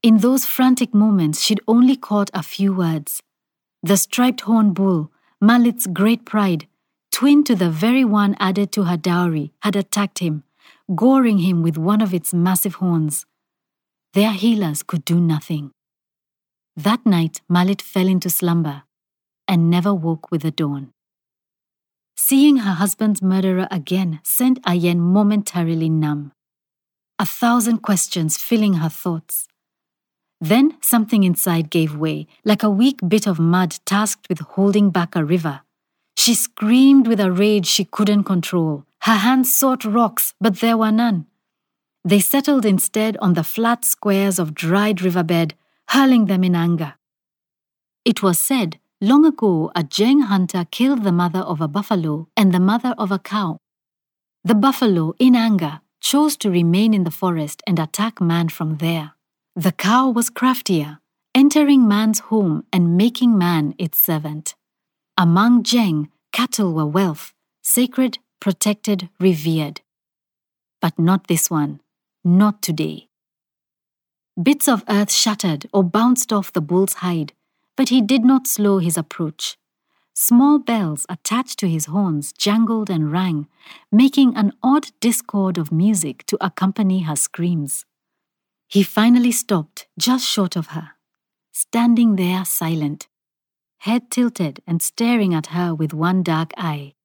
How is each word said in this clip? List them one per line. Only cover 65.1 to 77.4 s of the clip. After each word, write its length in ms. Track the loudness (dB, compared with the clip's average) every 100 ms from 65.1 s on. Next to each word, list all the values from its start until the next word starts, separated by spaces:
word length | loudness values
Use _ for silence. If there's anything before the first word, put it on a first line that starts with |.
| 0
Among 440 | 2 4 4 4
Jeng, 460 | 2 0 0 -2 -4 _ _
cattle 400 | -6 -6 -2 -2
were 140 | -2 -2
wealth, 480 | 0 -2 -4 -14 _ _ _
sacred, 560 | -4 -2 -2 0 -2 -4 _ _
protected, 680 | -6 -2 -4 -4 -2 -4 -4 _
revered. 640 | 0 0 0 -2 -4 -10 _ _ _ _ _ _ _ _ _ _
But 180 | -6 0
not 280 | 0 0 0
this 240 | -4 -2
one. 300 | -2 -4 -6 _ _ _ _
Not 380 | 2 4 2 0
today. 480 | -6 -4 -6 -8 _ _ _ _ _ _ _ _ _ _ _ _ _ -4
Bits 260 | 0 0 2
of 160 | 0 0
earth 220 | -2 0
shattered 560 | 0 -2 -2 -4 -4 -2
or 100 | 0
bounced 520 | 0 2 2 2 0
off 180 | -4 -2
the 80 | -6
bull's 340 | -2 0 0
hide, 380 | -2 -4 -4 -6 _